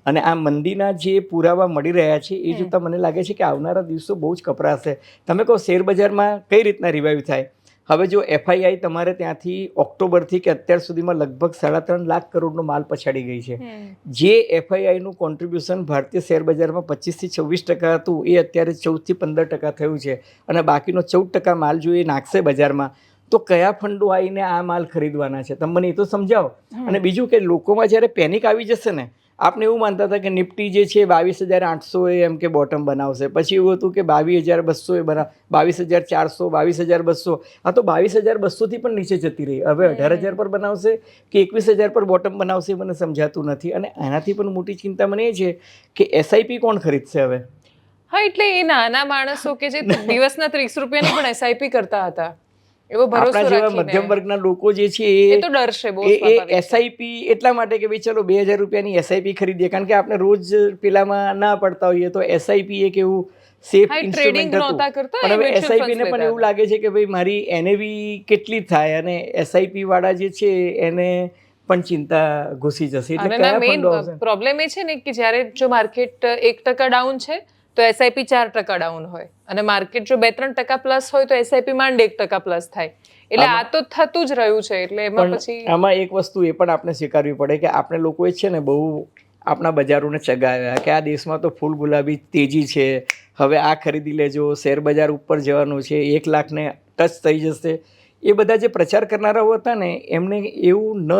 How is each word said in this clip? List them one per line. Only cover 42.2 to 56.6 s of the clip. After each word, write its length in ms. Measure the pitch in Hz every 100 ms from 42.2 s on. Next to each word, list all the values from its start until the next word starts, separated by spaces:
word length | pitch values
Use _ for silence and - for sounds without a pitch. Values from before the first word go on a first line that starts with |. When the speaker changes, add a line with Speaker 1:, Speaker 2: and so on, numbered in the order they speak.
| 190 196
Speaker 1:
બનાવશે, 340 | 185 185 170
એ 40 | 185
મને 160 | 190
સમજાતું 520 | 156 165 147 147 180
નથી. 260 | 147 139 170
અને 180 | 180 196
આનાથી 440 | - 135 151 196
પણ 160 | 202 202
મોટી 260 | 185 185
ચિંતા 320 | 185 202 190 196
મને 180 | 202
એ 80 | 233
છે 280 | 185 180 175 - - _ -
કે 80 |
એસ 300 | 196 151 151
આઈ 80 | 214
પી 160 | 233 240
કોણ 200 | 226 208
ખરીદશે 420 | 160 143 - 151
હવે? 160 | 131 127 120 _ _ _ _ _ -
Speaker 2:
હા, 100 | 392 415
એટલે 340 | 370 415 370
એ 20 |
નાના 420 | 330 269 233 254
માણસો 500 | 285 277 269 285 294
કે 140 | 269 285
જે 120 | 294
Speaker 1:
<laughs> 280 | 208 202 214
Speaker 2:
દિવસના 400 | 240 269 294 311
ત્રીસ 300 | 302 247 302
રૂપિયાની 380 | 262 294 285 311
પણ 100 | 262
એસ 160 | 233
આઈ 120 | 247
પી 140 | 240 269
કરતા 380 | 240 190 202 180
હતા, 300 | 160 165 165 _ _ _ _ -
એવો 160 | 220 247
ભરોસો 200 | 233 254
Speaker 1:
આપણા 160 | 208
જેવા 180 | - 208
Speaker 2:
રાખીને. 220 | 214 190
Speaker 1:
મધ્યમ 240 | 156 190 202
વર્ગના 300 | 202 190 202
લોકો 360 | 185 185 208
જે 160 | 202 208
છે 160 | -
એ 300 | 214 196 202
Speaker 2:
એ 60 | 208
તો 80 | 339
ડરશે 420 | 277 240 202 226
બહુ 120 | 190
Speaker 1:
એ, 120 | 196
એ 40 | 208
Speaker 2:
સ્વાભાવિક 220 | - 233
છે. 140 | -
Speaker 1:
એસ 200 | 180